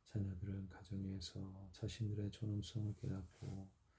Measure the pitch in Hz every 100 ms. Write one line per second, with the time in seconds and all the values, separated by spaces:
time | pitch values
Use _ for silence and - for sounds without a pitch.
0 | - 107 95 90 98 98 95 - - 98
1 | 95 98 90 98 95 95 95 - 107 -
2 | 107 104 101 - 107 104 98 110 104 98
3 | - 95 87 - 98 95 98 - -